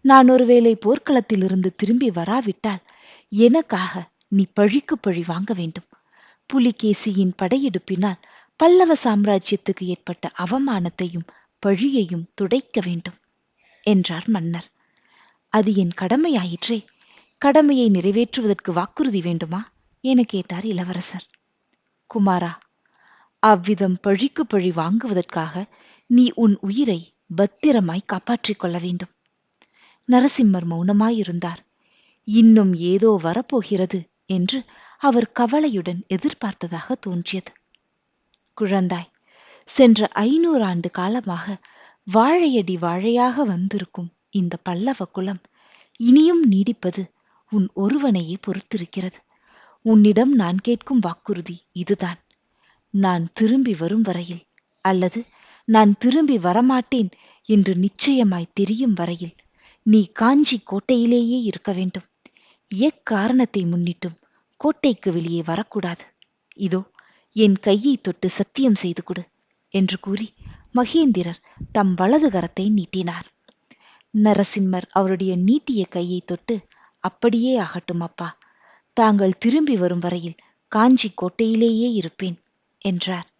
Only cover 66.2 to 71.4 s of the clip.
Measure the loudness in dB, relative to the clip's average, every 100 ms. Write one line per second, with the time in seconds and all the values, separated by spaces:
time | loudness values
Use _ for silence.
66.2 | _ _ _ -8 -4 -4 -8 _ _ _
67.2 | _ 2 2 2 2 0 2 -2 -4 -4
68.2 | -6 -4 -8 -2 0 0 -2 -8 -10 -12
69.2 | -12 _ _ _ _ -2 -2 -2 -6 -8
70.2 | -8 _ -20 -20 _ -2 0 2 2 2
71.2 | -2 -8